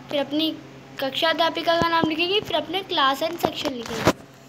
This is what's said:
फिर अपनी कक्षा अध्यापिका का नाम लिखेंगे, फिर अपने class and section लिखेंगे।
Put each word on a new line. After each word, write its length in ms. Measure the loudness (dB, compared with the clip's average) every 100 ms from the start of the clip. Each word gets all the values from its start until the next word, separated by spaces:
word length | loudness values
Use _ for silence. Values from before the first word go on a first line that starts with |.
| -4
फिर 100 | -2
अपनी 360 | 0 0 0 -2 -12 -20 -16 -6
कक्षा 300 | -4 0 2
अध्यापिका 500 | 4 2 2 2 4
का 80 | 4
नाम 200 | 4 2
लिखेंगे, 320 | 2 2 2
फिर 160 | 0 -2
अपने 260 | -2 -4
class 460 | -2 2 2 2 -2
and 180 | 0 -2
section 260 | -2 -4
लिखेंगे। 380 | -4 -6 -6 -6 -10 -20 -20